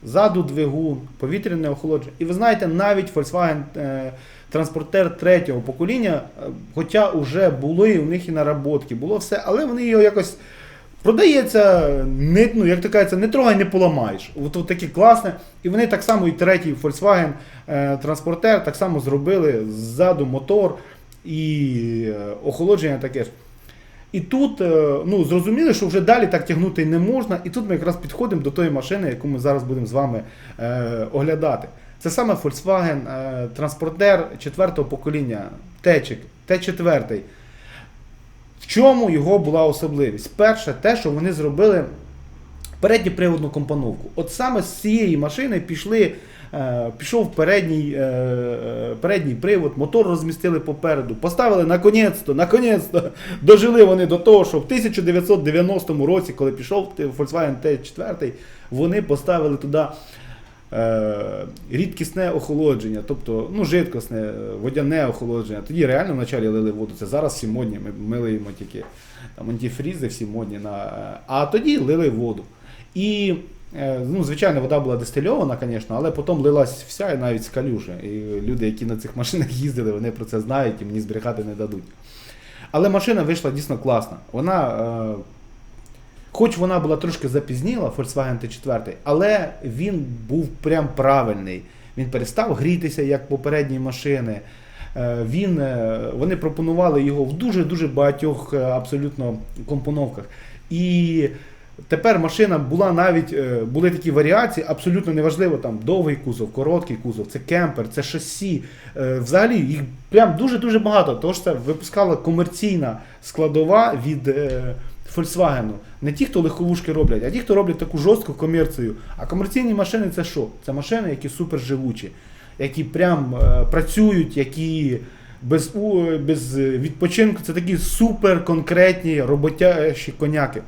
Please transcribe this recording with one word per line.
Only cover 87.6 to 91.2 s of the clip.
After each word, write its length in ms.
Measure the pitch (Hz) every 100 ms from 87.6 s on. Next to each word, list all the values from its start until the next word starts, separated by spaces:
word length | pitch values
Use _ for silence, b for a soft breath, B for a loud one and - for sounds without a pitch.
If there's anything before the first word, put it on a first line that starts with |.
| 160 247 147 113
Volkswagen 420 | 127 - 131 120
Т 100 | 117
четвертий, 460 | - 139 120 107 -
але 440 | 143 151 202 208 156 -
він 420 | - 113 185 185 131 117 110
був 200 | 147 151
прям 400 | - 156 160 147 -
правильний. 640 | 135 135